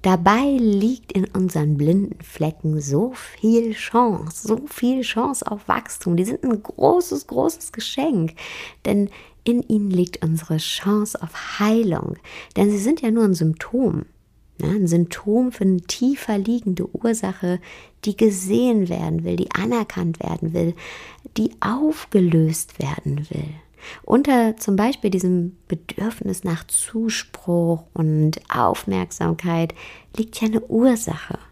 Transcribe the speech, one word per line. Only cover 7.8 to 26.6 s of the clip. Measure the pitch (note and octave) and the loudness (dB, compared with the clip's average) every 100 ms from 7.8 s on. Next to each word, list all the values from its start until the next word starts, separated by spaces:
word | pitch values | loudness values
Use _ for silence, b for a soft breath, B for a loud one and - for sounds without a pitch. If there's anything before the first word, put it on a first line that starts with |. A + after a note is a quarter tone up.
| - - D#4 G#3+ D#3+ B B B B B | -8 -4 -2 0 -2 B B B B B
denn | G#3+ G3+ G3+ B B B | -2 0 0 B B B
in | - A#3+ | 0 0
ihnen | - A3 G3+ | 2 0 2
liegt | F#3 F3 - | 0 0 -2
unsere | D#3+ D#3+ - D#3+ | -2 -2 -2 -4
Chance | - - G3+ G#3 G#3 - | -2 -4 0 0 0 -6
auf | D#3+ - - - | -10 -12 -12 -2
Heilung. | G#3+ A3+ G#3+ D#3+ - - B B B | 2 2 2 0 -4 -8 B B B
Denn | - G3+ | 2 4
sie | G#3 | 4
sind | G#3+ D#4+ | 2 2
ja | A#3 | 2
nur | A3+ | 4
ein | G#3+ | 4
Symptom, | E3+ D#3+ D#3+ - B3 B3+ - - _ _ _ _ - | 4 2 0 -2 0 0 0 -6 _ _ _ _ -4
ne? | D3+ | 0
Ein | G#3 F3+ | 2 4
Symptom | E3+ F3 - G#3 A3 B3+ | 4 2 -2 0 2 2
für | - | 0
eine | F#3+ F#3 | 2 2
tiefer | - - B3 C#4 - G#3 | -2 -2 0 0 -2 -2
liegende | G3 A#3+ G#3+ F3+ F3+ | 0 -2 -2 -2 -4
Ursache, | - A3+ A3 F#3+ F#3 F3+ F#3 B B B B | -2 -2 0 -4 -4 -2 -4 B B B B
die | G#3 | -6
gesehen | G3+ A3 F#3+ F#3 A3+ B3+ A3 F3+ | 4 4 4 0 2 4 2 0
werden | F3 D#3+ E3 | -2 -2 -2
will, | E3+ F3 | -2 -2
die | - | -2
anerkannt | - G#3+ A#3+ A3 - E3+ D#3+ | -2 0 -2 -2 -4 -4 -4
werden | - E3 D#3+ | -6 -4 -4
will, | E3+ E3+ E3 B B B B - - | 0 -2 -4 B B B B -10 -2
die | A3 - | -2 -2
aufgelöst | - B3 D4+ D#4+ - G3+ F3+ D#3+ D#3+ D#3+ - - | -4 0 0 -2 0 2 4 4 2 0 -8 -6
werden | C#3 D3 D3+ C#3+ D3+ | -6 -4 -4 -6 -6
will. | D3+ D3+ D#3 _ B B B | -8 -8 -12 _ B B B
Unter | - B3 C#4+ B3+ A3+ G#3+ | 2 2 4 4 4 0
zum | - G3 | 0 2
Beispiel | A3+ C#4 G#3 | 2 0 -2
diesem | F#3 F3+ F3+ F3 - _ | 0 2 0 -2 -8 _
Bedürfnis | E3 - - G#3 A3+ G3+ F3+ | -8 -6 -6 -6 -4 -8 -4
nach | F#3 E3 | -4 -6